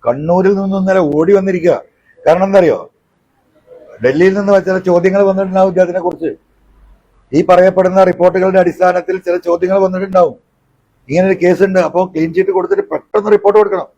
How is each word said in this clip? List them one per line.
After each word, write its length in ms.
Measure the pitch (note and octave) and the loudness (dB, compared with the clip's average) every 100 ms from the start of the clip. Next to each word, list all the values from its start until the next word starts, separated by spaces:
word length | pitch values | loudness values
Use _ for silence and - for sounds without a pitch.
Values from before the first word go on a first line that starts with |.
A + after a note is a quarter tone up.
| A#2+ | -4
കണ്ണൂരിൽ 460 | B2+ D3+ F3+ F#3+ | -4 -2 0 0
നിന്നും 240 | G3 G3 F#3+ | 0 -2 -4
ഇന്നലെ 200 | F#3+ F#3+ | -2 0
ഓടി 340 | D#3+ D3 E3+ | 0 0 2
വന്നിരിക്കുക. 500 | G3+ F#3+ F#3 E3 B2 - _ _ _ - | 2 0 -2 0 -2 -4 _ _ _ 0
കാരണം 180 | E3+ | 0
എന്താ 140 | F#3+ G3 | 2 2
അറിയോ? 340 | E3+ G2+ E2 _ _ _ _ _ _ _ _ - - - | 2 0 -6 _ _ _ _ _ _ _ _ -20 -20 -6
ഡൽഹിയിൽ 340 | A#2 C#3 F#3 F#3+ | -2 2 2 0
നിന്ന് 260 | G3+ G3 | 0 0
ചില 140 | F#3 F#3 | 0 -4
ചോദ്യങ്ങൾ 440 | F#3 F3 F3+ F#3+ | 0 0 2 0
വന്നിട്ടുണ്ടാവും 460 | G3+ F#3+ G3 F#3+ F#3+ | 0 0 -2 0 0
ഇദ്ദേഹത്തിനെ 320 | F3+ F3+ F3+ | 2 0 0
കുറിച്ച്. 360 | F3 D#3+ E3 - _ _ _ _ _ _ _ _ _ | -6 -6 -8 -10 _ _ _ _ _ _ _ _ _
ഈ 100 | C#3 | -2
പറയപ്പെടുന്ന 600 | F3 F3+ F#3 F#3 F#3 F#3 | 2 4 4 2 0 2
റിപ്പോർട്ടുകളുടെ 540 | F#3 F3 F3+ F3+ F#3 F#3+ | 2 2 0 2 0 2
അടിസ്ഥാനത്തിൽ 600 | F3 D#3 F#3 F3+ F3 F#3 | 0 0 0 0 -4 -6
ചില 180 | F#3 F3 | -4 -4
ചോദ്യങ്ങൾ 420 | F3 E3+ F3+ G3 | -2 -2 0 0
വന്നിട്ടുണ്ടാവും. 580 | F#3+ F#3 F#3+ F#3+ E3+ - _ _ _ _ _ _ _ | -2 -4 -4 0 0 -2 _ _ _ _ _ _ _
ഇങ്ങനെ 180 | D#3 F#3+ | -2 0
ഒരു 80 | F#3 | 0
കേസ് 200 | F3 F3+ | 0 2
ഉണ്ട്, 160 | F#3+ F#3 | 0 0
അപ്പൊ 260 | D#3+ E3+ | -2 -2
ക്ലീൻ 300 | F#3 D#3+ E3 | -4 -4 -4
ചിറ്റ് 160 | E3 F#3+ | -2 -2
കൊടുത്തിട്ട് 320 | F#3+ F3+ G3 | -2 -2 -4
പെട്ടെന്ന് 480 | - D3+ _ - G#3 | -4 -8 _ -6 0
റിപ്പോർട്ട് 280 | G#3 G3+ G3+ | 0 2 2
കൊടുക്കണം. 280 | G#3 F#3+ D3+ | 2 -2 -8